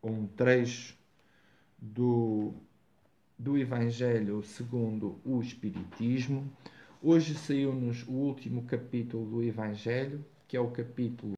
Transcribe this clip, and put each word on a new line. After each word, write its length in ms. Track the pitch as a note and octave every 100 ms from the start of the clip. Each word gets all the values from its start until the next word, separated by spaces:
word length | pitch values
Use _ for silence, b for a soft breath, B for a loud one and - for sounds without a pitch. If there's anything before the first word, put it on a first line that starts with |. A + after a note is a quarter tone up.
ou 100 | A2+
um 160 | A2 G#2
trecho 680 | - B2 B2+ B2 - - - _ b b b b b b b
do, 760 | A2 G#2+ B2 A#2+ A2+ G#2+ G#2 - - _ _ _ _ _ _ -
do 180 | A#2+ C#3+
Evangelho 840 | B2+ A#2+ A#2 A2+ B2 A#2 G#2 G#2
segundo 800 | G2+ - A#2+ A#2+ A2+ A2 G#2 -
o 160 | B2+ B2+
Espiritismo. 1120 | A#2 - G#2+ G2+ F2+ - A#2 B2+ A#2+ C3+ C#3 B B B B B
Hoje 340 | D3+ E3 D#3 D3
saiu-nos 680 | - C#3 C#3 C3 A#2+ A#2+ -
o 60 |
último 520 | C3 C#3 - - A#2+ A#2+
capítulo 600 | A#2+ B2 A#2+ A#2 A2+ A2
do 180 | A2+
Evangelho, 800 | A#2 A2 G#2+ G#2 A#2 B2 C#3 D3 - - _
que 120 | B2+
é 20 |
o 100 | A#2+
capítulo 680 | - - - A#2+ - G#2+